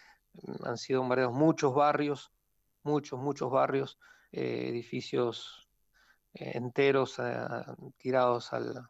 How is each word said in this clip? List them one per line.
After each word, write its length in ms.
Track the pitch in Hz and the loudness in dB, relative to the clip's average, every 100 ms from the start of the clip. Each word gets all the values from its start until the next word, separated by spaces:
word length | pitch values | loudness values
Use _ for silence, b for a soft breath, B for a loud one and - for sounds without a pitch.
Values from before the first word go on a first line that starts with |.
| b b _ - - - | b b _ -18 -12 -8
Han 140 | - 117 | -6 -6
sido 220 | - 131 | 0 0
bombardeados 340 | 127 127 127 | 2 2 2
muchos 400 | 123 160 160 143 | 4 4 4 2
barrios, 580 | 127 147 143 147 139 - _ _ _ _ _ | 4 4 4 0 -2 -8 _ _ _ _ _
muchos, 380 | 147 147 143 127 | -2 -2 -2 -6
muchos 300 | 139 139 131 | -4 -4 0
barrios, 480 | 131 139 135 139 - b b b | 2 2 2 -2 -8 b b b
eh, 360 | - 131 120 127 | -6 -4 -2 -4
edificios, 1000 | 120 120 131 - 131 123 113 - - - _ _ _ b b _ | -4 -6 -8 -4 0 0 -2 -10 -18 -20 _ _ _ b b _
eh, 200 | - - | -12 -8
enteros, 640 | 120 123 123 139 135 127 - | -6 -4 2 4 4 2 -2
eh, 280 | 123 120 123 120 - 127 135 - | -4 -4 -4 -6 -8 -12 -16 -10
tirados 540 | 131 127 127 120 - | 0 4 4 2 -2
al, 340 | 123 120 123 120 | -6 -6 -8 -12